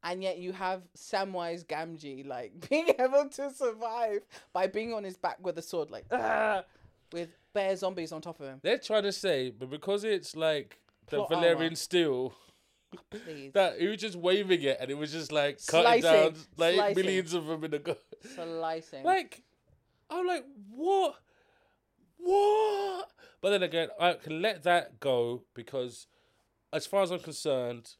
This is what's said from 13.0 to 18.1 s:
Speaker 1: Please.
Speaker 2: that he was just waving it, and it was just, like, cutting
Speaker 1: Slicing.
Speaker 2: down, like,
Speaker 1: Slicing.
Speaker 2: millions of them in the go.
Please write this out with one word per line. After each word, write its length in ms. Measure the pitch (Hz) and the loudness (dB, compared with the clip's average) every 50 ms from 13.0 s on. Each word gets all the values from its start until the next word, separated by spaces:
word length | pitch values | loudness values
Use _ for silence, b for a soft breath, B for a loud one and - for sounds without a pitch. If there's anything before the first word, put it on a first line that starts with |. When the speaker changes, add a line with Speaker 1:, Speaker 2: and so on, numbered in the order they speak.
| _ _ | _ _
Speaker 1:
Please. 420 | - 214 233 180 156 143 135 139 135 | -16 -14 -12 -12 -14 -14 -14 0 4
Speaker 2:
that 260 | 202 190 175 - - | 4 4 4 2 0
he 80 | 170 | 0
was 120 | 196 214 190 | 0 0 -2
just 160 | 196 220 175 | -6 -8 -8
waving 460 | 180 165 180 185 214 202 185 185 170 | 0 2 4 4 4 4 4 2 4
it, 160 | 143 139 131 - | 4 2 0 0
and 100 | 131 131 | -2 -6
it 80 | 143 | -4
was 140 | 147 151 143 | -6 -6 -6
just, 200 | 147 165 156 - 151 | -6 -8 -8 -2 0
like, 260 | 151 143 143 135 - - | 2 2 2 -2 -4 -6
cutting 340 | - 156 160 175 233 240 240 | 2 4 6 8 8 6 6
Speaker 1:
Slicing. 320 | - 165 160 156 156 160 156 | 8 8 8 8 8 6 2
Speaker 2:
down, 0 | 160 - _ - | -2 -18 _ -2
like, 180 | 156 165 165 180 | 2 4 4 6
Speaker 1:
Slicing. 200 | 185 180 202 - 180 190 | 4 4 4 2 2 2
Speaker 2:
millions 280 | 185 190 185 180 160 170 | 2 2 0 0 0 -4
of 120 | 175 156 | -4 -2
them 180 | 156 165 156 156 | -2 -6 -4 -4
in 60 | 156 | -4
the 80 | 151 147 | -4 -4
go. 180 | 147 170 - - _ _ | -4 -4 -6 -6 _ _